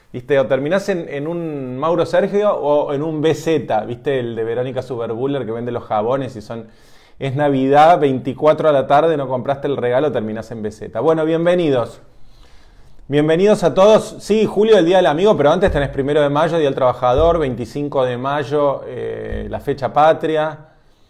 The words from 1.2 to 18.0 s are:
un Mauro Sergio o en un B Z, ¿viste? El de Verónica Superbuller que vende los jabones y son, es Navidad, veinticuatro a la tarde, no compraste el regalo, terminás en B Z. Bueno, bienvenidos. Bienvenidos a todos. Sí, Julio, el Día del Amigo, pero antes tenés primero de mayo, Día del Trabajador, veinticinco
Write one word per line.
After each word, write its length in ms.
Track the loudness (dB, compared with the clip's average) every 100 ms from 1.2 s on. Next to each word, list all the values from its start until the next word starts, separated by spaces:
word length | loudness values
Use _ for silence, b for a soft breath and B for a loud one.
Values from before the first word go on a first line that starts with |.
| -6
un 500 | -6 -6 -8 -8 -4
Mauro 300 | -2 0 0
Sergio 480 | 0 0 0 0
o 400 | 0 0 0 0
en 80 | -4
un 180 | -4 -2
B 140 | 0
Z, 500 | 0 0 -2 0 -4
¿viste? 360 | -4 -8 -4 -2
El 160 | -4 -6
de 80 |
Verónica 360 | -4 -4 -4 -6
Superbuller 640 | -8 -8 -6 -4 -4 -4
que 80 | -6
vende 200 | -6 -6
los 120 | -8
jabones 520 | -4 -2 0 -2 -4 -10
y 40 |
son, 280 | -12 -14 -14 b b b b b
es 160 | -6
Navidad, 640 | 0 0 2 4 6 6 6
veinticuatro 720 | 2 0 -6 0 2 2 2
a 40 |
la 140 | 2 4
tarde, 300 | 2 4 0
no 120 | -2
compraste 380 | -4 -4 -4 -4
el 100 | -2
regalo, 360 | 0 0 0
terminás 380 | -2 -4 -8 -10
en 100 | -8
B 80 | -10
Z. 300 | -10 -10 -4
Bueno, 240 | 0 0
bienvenidos. 760 | 0 0 0 2 2 0 -2 -10 -20 -20 -20 b b b b b b b -2
Bienvenidos 540 | 0 2 4 4 4
a 100 | 2
todos. 420 | 4 6 6 2 -10
Sí, 260 | -2 0 2
Julio, 320 | 2 4 6
el 80 | 6
Día 120 | 4
del 80 | 4
Amigo, 300 | 2 2 4
pero 140 | 4
antes 200 | 4 2
tenés 200 | 0 -2
primero 320 | -2 0 2
de 80 | 2
mayo, 260 | 2 0 2
Día 120 | 0
del 60 | 2
Trabajador, 600 | 0 2 0 2 2 2
veinticinco 680 | -2 -4 -8 -6 -4 -2